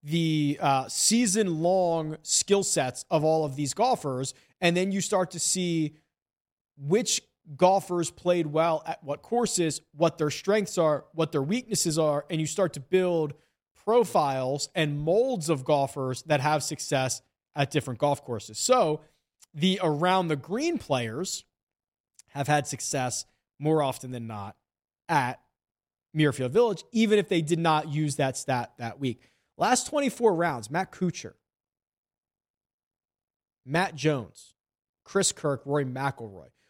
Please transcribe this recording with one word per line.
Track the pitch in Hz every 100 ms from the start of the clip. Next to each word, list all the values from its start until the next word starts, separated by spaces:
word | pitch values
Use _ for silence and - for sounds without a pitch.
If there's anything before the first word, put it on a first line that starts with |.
the, | 147 170 165 156 143 143
uh, | 147 135 131
season-long | - - 226 240 202 196 156 170 190 175 165 156 156
skill | - - - 202
sets | 190 - 127 - -
of | 165
all | 156 160 151
of | 135
these | 143
golfers, | 185 247 233 147 127 135 - _ -
and | 175 175
then | 190
you | 196
start | - 196 180
to | 170
see | - 185 180 165 151 - _ _ _ _ _ _ _ -
which | 143 208 - - - _ - 139
golfers | 180 196 - 175 160
played | - 175 175 156
well | 156 165 156 -
at | -
what | 139 147
courses, | - 240 233 - 165 - -
what | 147 165 160
their | 151
strengths | - - 214 196 -
are, | 160 147 -
what | 165 156
their | 147
weaknesses | 139 240 247 208 175 156
are, | 156 147 -
and | 160
you | 156
start | - 180
to | -
build | - 185 180 170 151 - _ _ _ _ -
profiles | 240 208 180 143 135 127 143 -
and | 165 151 147
molds | 151 196 262 226 151
of | 143
golfers | 127 147 139 147 131 127
that | - 147
have | 147 151
success | - 147 - 139 131 - _ _ _ 151
at | 139
different | 151 131 120
golf | 147 143
courses. | - 113 - 107
So | - 254 170 156 - _ _ _ _
the | 151 185 185
around | 175 147 180 190 170
the | 147
green | 143 220 330 320
players | - 131 117 123 185 - - _ _ _ _ _ _ _ _
have | 143 135
had | 147 -
success | 127 - 143 127 - - _ _ -
more | 147 156
often | 135 - 127
than | 123 113
not | 107 101 - _ _ _ _ -
at | 156 123 - _ _ _ _ _ _ _ 151
Muirfield | 147 131 127
Village, | 180 240 185 -
even | 220 220 208
if | -
they | 170
did | 156 170
not | 165 151 156
use | 147 151 135
that | 135 -
stat | - 127 117 -
that | 117 139
week. | 135 110 _ _ _ -
Last | 190 254 -
twenty-four | 302 277 - 233
rounds, | 165 170 127 107
Matt | 160 185
Kuchar, | - 180 - 92 - _ _ _ _ _ _ _ _ _ _ _ _ _ _ _ _ _ _ _ _ _ _
Matt | 127 160 185
Jones, | 147 151 139 101 - - _ _ _ _ _
Chris | - 196 185
Kirk, | - 147 135 139
Rory | 147 131
McIlroy | 127 139 - 113 92 71 _